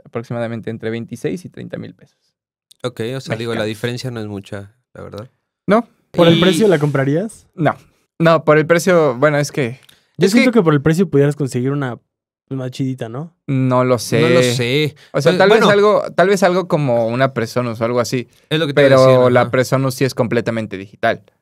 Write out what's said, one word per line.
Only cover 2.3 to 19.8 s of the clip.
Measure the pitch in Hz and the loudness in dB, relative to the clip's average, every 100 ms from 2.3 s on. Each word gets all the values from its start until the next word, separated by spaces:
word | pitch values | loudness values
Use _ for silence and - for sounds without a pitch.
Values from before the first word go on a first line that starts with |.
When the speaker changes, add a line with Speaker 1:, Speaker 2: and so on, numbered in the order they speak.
| _ _ _ _ _ | _ _ _ _ _
Speaker 2:
Ok, | 127 - 113 135 | -12 -10 -10 -10
o | |
sea, | - 113 | -10 -8
digo, | 117 | -6
la | 113 | -6
Speaker 1:
mexicanos. | 110 | -6
Speaker 2:
diferencia | 107 120 123 131 | -6 -8 -8 -10
no | 120 | -10
es | 107 | -10
mucha, | 101 98 101 101 _ _ | -12 -12 -16 -16 _ _
la | - | -20
verdad. | 92 98 120 _ _ _ - | -16 -16 -18 _ _ _ -2
Speaker 1:
No. | 208 - _ _ | -2 -2 _ _
Speaker 3:
¿Por | - 170 | 2 4
el | 165 | 4
Speaker 2:
Y | |
Speaker 3:
precio | 175 170 214 | 2 2 2
la | 160 | 2
comprarías? | 147 139 135 151 220 - _ | 0 0 -2 -2 -4 -10 _
Speaker 1:
No. | - 147 104 _ _ _ - | -4 -4 -4 _ _ _ -2
No, | 165 160 156 | 2 2 2
por | 151 | 2
el | 151 | 2
precio, | 170 185 175 151 120 | 0 2 2 2 2
bueno, | 147 147 | 0 0
es | 143 | -2
que | - 120 127 _ _ _ - | -4 -6 -8 _ _ _ -2
Speaker 3:
Yo | 185 | 2
Speaker 2:
Es | |
Speaker 3:
siento | 226 262 | 4 4
Speaker 2:
que | 233 | 2
Speaker 3:
que... | |
por | 165 | 2
el | 147 | 2
precio | 151 160 185 | 2 0 0
pudieras | 143 143 143 | 2 0 0
conseguir | 139 123 127 | -4 -4 -4
una | 143 135 113 _ _ _ _ - | -4 -6 -10 _ _ _ _ -14
más | 135 127 | -10 -10
chidita, | 123 131 131 113 | -6 -6 -6 -10
¿no? | 120 165 _ - | -12 -14 _ -6
Speaker 1:
No | 135 131 127 | -2 0 2
lo | 127 123 | 2 0
sé. | - 117 | 0 2
Speaker 2:
No | 120 | 4
lo | 127 | 4
sé. | 127 120 120 139 151 - _ | 2 0 -2 -2 -2 -6 _
Speaker 1:
O | - | -2
sea, | 143 | 2
Speaker 2:
Pues, | 180 | 4
Speaker 1:
tal | 190 | 4
vez | 220 | 4
Speaker 2:
bueno. | 202 | 4
Speaker 1:
algo, | 202 208 202 - - | 4 4 2 0 0
tal | 180 | 2
vez | 196 | 4
algo | 190 180 185 | 2 2 0
como | 165 147 117 113 | -2 0 0 0
una | 120 135 | 0 -2
Presonus | 131 110 - 123 113 | -2 -4 -4 -4 -4
o | 117 | -2
algo | 123 | -2
así. | 110 131 117 _ - | -2 -4 -8 _ -8
Speaker 2:
Es | 156 | -4
lo | 156 | -2
que | |
te | 143 | 2
iba | 139 | 4
a | 135 | 6
Speaker 1:
Pero | 131 127 | 6 6
Speaker 2:
decir, | 123 | 4
Speaker 1:
la | 123 | 4
Speaker 2:
ajá. | 120 | 2
Speaker 1:
Presonus | 127 123 131 | 0 0 0